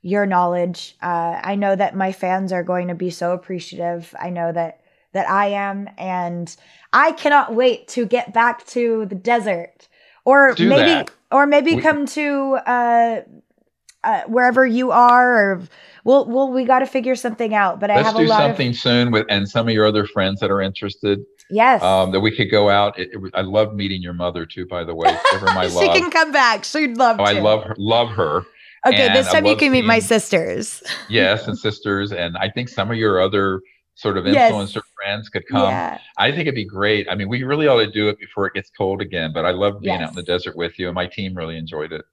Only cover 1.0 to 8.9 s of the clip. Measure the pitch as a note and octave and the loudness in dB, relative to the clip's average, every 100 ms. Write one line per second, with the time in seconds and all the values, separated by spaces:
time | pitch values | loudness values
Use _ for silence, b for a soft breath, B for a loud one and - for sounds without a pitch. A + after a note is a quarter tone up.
1 | F3+ E3+ E3+ E3+ - G3+ G3+ G3 G3+ G3 | -4 -2 -4 -6 -6 -2 0 0 -2 -2
2 | F#3+ F#3 F#3 F#3 F#3+ F3+ F3 F3+ F3+ E3+ | -4 -4 -4 -2 -2 -4 -4 -4 -4 -6
3 | F3+ E3+ F3 F3+ - F#3 - E3+ E3+ E3+ | -8 -4 -4 -4 -6 -12 -12 -8 -6 -6
4 | E3 - F3 F3 E3+ E3+ E3 - _ _ | -12 -12 -10 -6 -4 -4 -6 -10 _ _
5 | _ G3 - G3 G3+ G3+ G3+ G3 G3+ - | _ -6 -2 0 0 -2 -6 -6 -12 -12
6 | F#3 F3+ F3 F3 E3+ - b b b A#3+ | -8 -6 -6 -8 -10 -14 b b b 2
7 | D#4 D#4+ D4 C#4+ - A3+ B3+ A3+ - - | 2 0 2 2 2 2 2 0 -6 -6
8 | F#3+ A#3+ - A3+ A#3+ A#3 - B3 A#3 | -2 -2 0 0 0 0 -8 -4 -2